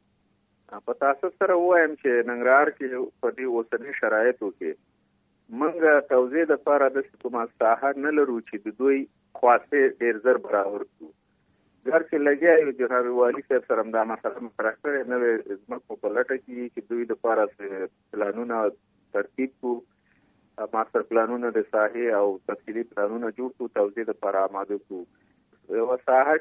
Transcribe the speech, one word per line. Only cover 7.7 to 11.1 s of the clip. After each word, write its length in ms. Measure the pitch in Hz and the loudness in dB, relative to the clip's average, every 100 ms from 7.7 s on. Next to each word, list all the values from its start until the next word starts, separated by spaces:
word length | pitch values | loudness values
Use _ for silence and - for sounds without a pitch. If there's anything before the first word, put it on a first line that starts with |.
| 117 139 139 | 2 0 -2
نه 160 | 147 151 | -2 0
لرو 180 | 139 117 | 0 -2
چې 140 | - 107 110 | -8 -12 -10
د 100 | 104 | -2
دوی 180 | 135 139 135 _ _ - | 0 0 -2 _ _ 0
خواستې 460 | 123 120 - 143 135 - | 4 4 2 2 2 2
ډېر 140 | 117 110 123 | -2 0 2
زر 120 | 120 | 2
برابر 460 | 98 104 98 101 | 0 -2 -2 -4
کړو. 260 | 98 _ - | -10 _ -20